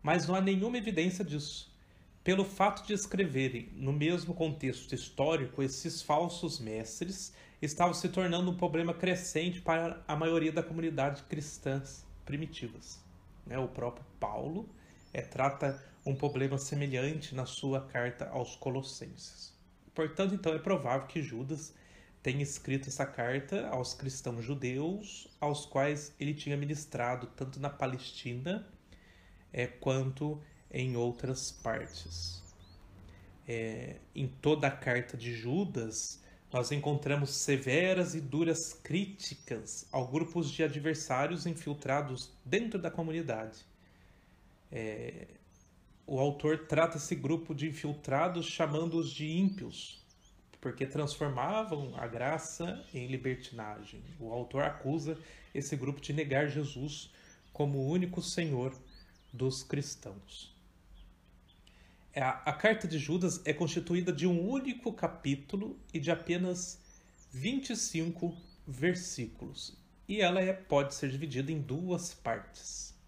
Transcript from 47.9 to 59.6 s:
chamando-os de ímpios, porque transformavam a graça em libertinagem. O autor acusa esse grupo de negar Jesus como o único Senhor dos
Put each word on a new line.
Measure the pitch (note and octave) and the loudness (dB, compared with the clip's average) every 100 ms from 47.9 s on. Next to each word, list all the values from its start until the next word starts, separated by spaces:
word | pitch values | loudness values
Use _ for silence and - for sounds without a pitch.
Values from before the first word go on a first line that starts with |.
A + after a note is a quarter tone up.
| D3 - C3+ F3 E3+ D#3+ | -4 0 4 4 2 -4
chamando-os | - D#3 D3+ E3+ E3 D3 | 2 2 4 2 2 0
de | - D3+ | -2 0
ímpios, | E3 F#3+ - A#2 - - - - - - - - - | 4 4 4 -8 -10 -12 -16 -20 -20 -20 -20 -20 -8
porque | C3 - C3+ | -8 -2 -2
transformavam | D3 D3 - D3 B2+ C#3 G#3+ G#3+ D3+ C3+ B2 | 0 -2 0 0 2 0 0 0 -2 -4 -4
a | A#2+ | -6
graça | A#2 B2+ D#3 - - E3+ - - | 0 0 0 -2 -4 -4 -4 -8
em | C3 B2 | -8 -4
libertinagem. | C3 C3 B2+ - A#2 G#2+ G#2+ G2+ A2 - - | -2 -2 -2 -6 -8 -8 -8 -12 -14 -14 -10
O | A2+ | -6
autor | A#2+ A#2+ C3+ | -4 -2 0
acusa | D3+ - B2+ D#3+ C#3+ D#3+ - - - | 0 0 0 0 0 -4 -8 -20 -8
esse | - C#3 D3 | -6 -2 -2
grupo | B2+ C3+ | 0 -2
de | - | -2
negar | D3 C#3+ C3 D3 | 0 4 4 4
Jesus | C#3+ C#3+ A#2+ D3 - - - - - - | 2 -2 -4 -6 -6 -12 -18 -20 -20 -20
como | - C#3+ C#3 | 0 2 4
o | C3+ | 4
único | F3+ F3+ F3+ | 4 2 0
Senhor | - - E3 C3 C3 C3+ - - - - - | -2 0 2 2 0 -4 -16 -20 -20 -20 -16
dos | B2 C3 C3 | 0 0 0